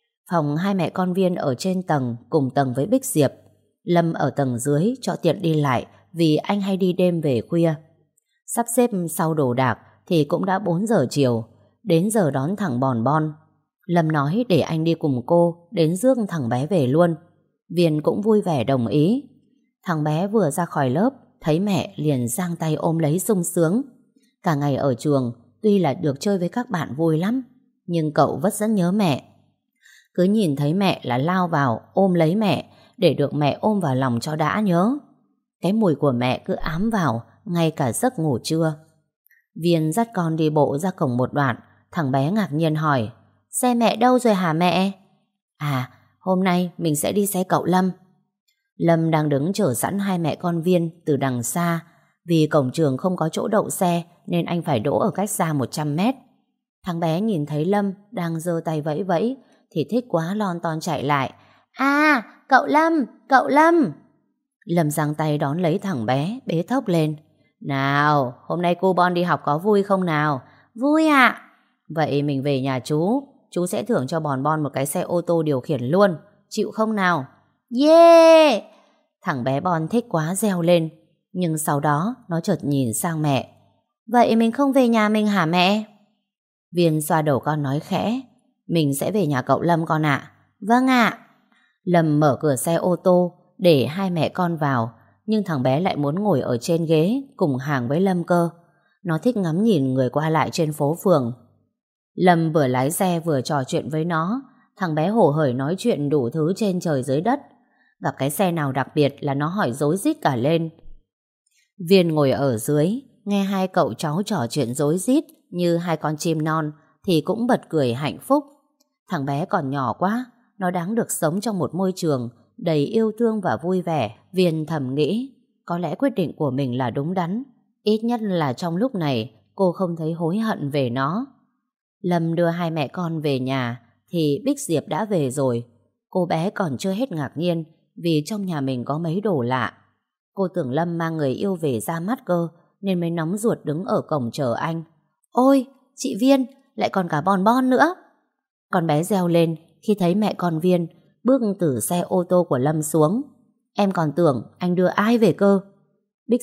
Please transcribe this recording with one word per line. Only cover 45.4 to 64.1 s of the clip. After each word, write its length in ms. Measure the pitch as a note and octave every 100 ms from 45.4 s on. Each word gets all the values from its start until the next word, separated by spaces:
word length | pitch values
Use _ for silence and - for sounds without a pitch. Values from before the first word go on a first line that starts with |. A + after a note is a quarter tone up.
| _ -
"À, 340 | D3 C3+ B2+ _ _ _
hôm 240 | - F#3
nay 280 | F#3+ F3 F3+ -
mình 180 | E3+ D3
sẽ 160 | -
đi 140 | G3+ G3+
xe 180 | F#3
cậu 220 | F#3 D#3+ -
Lâm." 260 | F3+ F#3 F3+ _ _ _ _ _ _ _ -
Lâm 360 | E3 E3 E3
đang 180 | D#3+ D3+
đứng 240 | C#3 D3+
chờ 200 | G3 F#3
sẵn 260 | A#2+ - G3
hai 200 | G3+ F#3
mẹ 160 | D#3+ -
con 260 | F3 E3+
Viên 280 | D#3+ F3+ E3+ E3 -
từ 120 | C#3
đằng 260 | C3+ B2
xa. 420 | A#2 F3+ E3+ E3+ - _ _ _ -
Vì 220 | E3 D#3
cổng 200 | D#3 C3
trường 240 | C#3+ D#3 C3
không 180 | F#3 F3+
có 140 | D#3+
chỗ 180 | - -
đậu 220 | G#3 D#3
xe 340 | D#3 F3+ F3 E3+ _ -
nên 180 | F3 E3
anh 160 | F3
phải 180 | D#3+ B2+
đỗ 200 | B2 A2+
ở 120 | G3
cách 180 | D3+ G#3
xa 240 | - E3+
một 180 | D3+ A#2+
trăm 240 | - D3+ D3
mét. 200 | G#3+ C4+ _ _ _ _ _ _ -
Thằng 140 | E3
bé 220 | E3 D#3+
nhìn 240 | A3+ F#3 D3
thấy 200 | D3+ D#3+
Lâm 280 | G3+ G3+ F#3+ _
đang 280 | - E3+ E3
giơ 220 | E3+ E3 D#3+
tay 160 | D#3+
vẫy 220 | D3+ D3+
vẫy 340 | F3 E3+ A3 C4 _ _ _
thì 140 | E3 C#3+
thích 160 | A#3 A#3+
quá 240 | E3+ E3 G#3
lon 240 | G3+ E3+
ton 160 | E3+ D#3+
chạy 240 | E3 D3+
lại. 300 | C3+ C#3+ C3 - _ _ _
"À, 520 | - C4+ C#4+ D4+ C#4 G3+ - -
cậu 160 | B3+ -
Lâm, 280 | C#4 E4 E4 A#3 - -
cậu 180 | C4+ C#4
Lâm." 440 | C4+ D#4+ E4+ A3 C#3+ _